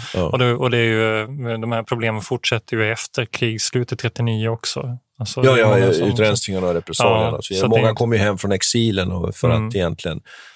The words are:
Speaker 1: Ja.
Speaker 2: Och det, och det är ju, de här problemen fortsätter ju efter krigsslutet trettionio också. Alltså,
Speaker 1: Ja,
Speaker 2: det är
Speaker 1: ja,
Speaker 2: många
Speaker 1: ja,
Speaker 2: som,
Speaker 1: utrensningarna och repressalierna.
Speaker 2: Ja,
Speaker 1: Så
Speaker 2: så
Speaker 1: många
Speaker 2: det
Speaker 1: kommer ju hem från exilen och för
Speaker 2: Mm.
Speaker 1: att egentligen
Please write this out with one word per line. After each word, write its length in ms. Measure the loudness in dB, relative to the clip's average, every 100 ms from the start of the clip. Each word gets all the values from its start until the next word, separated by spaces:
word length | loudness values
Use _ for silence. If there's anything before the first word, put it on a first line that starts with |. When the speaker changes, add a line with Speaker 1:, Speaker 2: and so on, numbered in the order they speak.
| -6
Speaker 1:
Ja. 160 | -4 0
Speaker 2:
Och 100 | 2
det, 140 | 0
och 160 | 0 0
det 80 | 2
är 60 |
ju, 440 | 2 2 0 -2 -4 -8 -6 -6
de 140 | -4
här 120 | -4
problemen 380 | -4 -2 -2 -4
fortsätter 560 | -4 -6 -2 -4 -2 -2
ju 140 | 0
efter 340 | -2 -6 -6 -6
krigsslutet 720 | -2 -2 -2 -2 -2 -4 -4
trettionio 500 | -4 -2 -2 0 -2
också. 480 | -4 -6 -6 -8 -10 _ -10
Alltså, 240 | -8 2
Speaker 1:
Ja, 80 | 4
Speaker 2:
det 40 | 6
är 20 |
Speaker 1:
ja, 40 | 6
Speaker 2:
många 100 | 6 4
Speaker 1:
ja, 80 |
Speaker 2:
som, 140 | 4 2
Speaker 1:
utrensningarna 600 | 2 2 2 -2 -2 0
och 60 |
repressalierna. 580 | -2 -2 2 4 4 2
Speaker 2:
Ja, 80 | -2
Speaker 1:
Så 120 | -4
Speaker 2:
så 140 | 0 2
Speaker 1:
många 200 | 4 4
Speaker 2:
det 60 |
Speaker 1:
kommer 220 | 2 2 2
ju 60 |
hem 160 | 2 0
från 140 | -2
exilen 600 | -2 0 0 0 0 -2
och 240 | -2 -4 -2
för 140 | 0
Speaker 2:
Mm. 180 | 2 0
Speaker 1:
att 80 | -2
egentligen 460 | -2 -4 -8 -8 -12 -20 -20